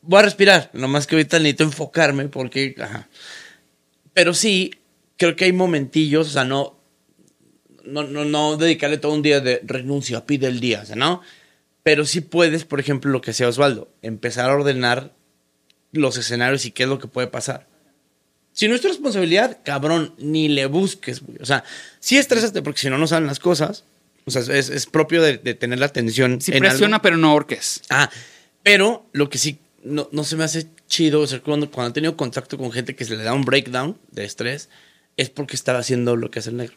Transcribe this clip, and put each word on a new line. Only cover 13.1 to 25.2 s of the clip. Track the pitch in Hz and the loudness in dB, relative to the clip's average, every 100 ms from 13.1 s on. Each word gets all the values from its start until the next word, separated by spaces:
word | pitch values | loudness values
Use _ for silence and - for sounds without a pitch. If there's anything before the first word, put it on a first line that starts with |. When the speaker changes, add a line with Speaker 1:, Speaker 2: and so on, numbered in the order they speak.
Speaker 1:
lo | 131 | -2
que | - | -2
hacía | 110 123 | 0 0
Osvaldo, | 120 143 110 - _ | 2 2 0 -10 _
empezar | 110 107 120 113 127 | -12 -6 -6 -2 0
a | |
ordenar | 143 143 127 123 123 135 _ _ _ _ _ _ _ _ | 2 0 0 0 -2 -4 _ _ _ _ _ _ _ _
los | 151 135 123 | 0 0 0
escenarios | 113 120 123 135 123 | -4 -2 0 0 -4
y | |
qué | - | -2
es | 131 | -2
lo | 135 | -2
que | 117 | -6
puede | 127 123 | -6 -6
pasar. | 123 131 123 _ _ _ _ _ _ _ _ _ | -6 -8 -10 _ _ _ _ _ _ _ _ _
Si | - 214 | -2 0
no | |
es | 240 | 2
tu | 403 | 0
responsabilidad, | 349 277 202 175 180 247 220 | -2 -4 -2 2 2 2 -4
cabrón, | - 139 147 165 151 - | -8 -4 0 0 -2 -8
ni | 147 156 156 | -4 0 2
le | 143 135 | 0 0
busques, | 156 190 - - 127 | 0 -2 -4 -12 -12
güey. | 135 - | -14 -14
O | 117 | -2
sea, | 135 - - - _ | -2 -2 -20 -20 _
sí | - 269 | 2 2
estrésate | 269 233 220 202 | 4 0 0 -2
porque | 147 143 | -6 -4
si | 139 | -2
no, | 131 | 0
no | 160 | 0
salen | 160 151 | 0 -2
las | 139 | -2
cosas. | 175 156 156 208 _ _ _ _ - | 0 0 -2 -4 _ _ _ _ -6
O | |
sea, | 131 | -4
es, | 120 139 131 | 0 0 0
es | 143 - | -6 -2
propio | 156 151 165 | 0 2 4